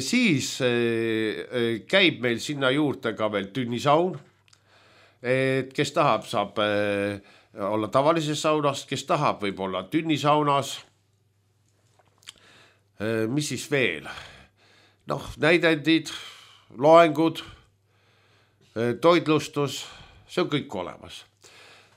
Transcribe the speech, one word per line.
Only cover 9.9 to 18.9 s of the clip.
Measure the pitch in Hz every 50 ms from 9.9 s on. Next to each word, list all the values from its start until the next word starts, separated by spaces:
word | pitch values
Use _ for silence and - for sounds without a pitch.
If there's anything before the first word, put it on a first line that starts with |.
| - 160 160 165 151 123 131 147 147 151 151 147 139 139 127 - - - - _ _ _ _ _ _ _ _ _ _ _ _ _ _ _ _ _ _ _ _ _ _ _ _ _ _ _ _ - - _ _ - - - - _ _ _ _ _ _ -
Ee, | 101 110 113 113 110
mis | 113 131 147 147 143 135
siis | 117 - - 143
veel? | 139 120 98 82 73 - - - - - - - - - _ _ _ _ _ _ _ _ _ _ _ _ -
Noh, | 147 - - - - -
näidendid, | 139 156 175 165 165 165 160 151 135 156 165 156 156 - - - - - - - - - - - _ _ -
loengud, | 113 131 151 160 170 170 165 147 143 160 165 160 - - - - - _ _ _ _ _ _ _ _ _ _ _ _ _ _ _ _ _ _ _ _ _ _ -
ee, | 107 117 120